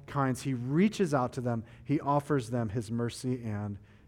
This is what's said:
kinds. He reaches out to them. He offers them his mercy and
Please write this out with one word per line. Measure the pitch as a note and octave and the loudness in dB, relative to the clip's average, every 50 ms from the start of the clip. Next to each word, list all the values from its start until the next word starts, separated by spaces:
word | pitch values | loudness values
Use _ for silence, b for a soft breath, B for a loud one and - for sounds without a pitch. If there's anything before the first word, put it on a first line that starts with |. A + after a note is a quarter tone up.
| - | -12
kinds. | - - C#3+ C3+ C3 B2+ - - | -4 -2 0 2 2 0 0 -2
He | C#3 C3 | -2 -2
reaches | A#2+ A#2+ C3 C#3+ D#3+ G3 A3 G#3+ - G3 D3+ C#3+ | -2 -2 0 4 4 4 4 4 2 0 2 2
out | C3+ B2 B2 - | 2 0 0 -2
to | C3 | -2
them. | A#2+ B2 A#2 A2+ A2 B B B B | -2 -2 -2 -2 -4 B B B B
He | - C#3 E3 | 0 0 0
offers | - C3+ C#3+ D3 C#3+ - D3+ C3+ A#2 G#2+ | 2 2 2 2 2 2 2 0 0 0
them | A#2+ A#2+ A#2 G#2+ | -2 -2 0 0
his | F#2+ A#2+ G#2+ G2+ | -2 -4 -4 -2
mercy | A#2 A#2 A#2+ A#2 - - - B2+ B2+ B2+ A#2 | -2 -2 -2 -2 -4 -4 -4 -4 -2 -2 -2
and | A2+ G#2 G2+ G#2 G#2 G2+ G2 b b b b b | -4 -4 -4 -4 -6 -6 -8 b b b b b